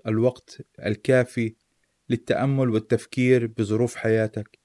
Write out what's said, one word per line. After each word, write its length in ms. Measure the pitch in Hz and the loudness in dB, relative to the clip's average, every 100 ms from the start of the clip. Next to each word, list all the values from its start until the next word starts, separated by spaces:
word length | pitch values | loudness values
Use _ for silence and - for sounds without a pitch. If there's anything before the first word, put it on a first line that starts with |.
| 113 | -4
الوقت 540 | 110 123 - - - - - - | 0 0 -2 -16 -20 -20 -8 -6
الكافي 680 | 104 - 131 123 - 113 - _ _ _ _ - | -4 2 2 2 -2 -6 -6 _ _ _ _ -4
للتأمل 600 | 120 - - 135 135 131 | -4 -2 -2 0 0 0
والتفكير 760 | 110 - 117 - - 127 127 117 | 0 0 -4 -4 -2 2 4 2
بظروف 480 | 113 104 107 120 - | -4 -2 0 -2 -2
حياتك 640 | 113 110 107 - 104 _ | -2 0 0 -6 -12 _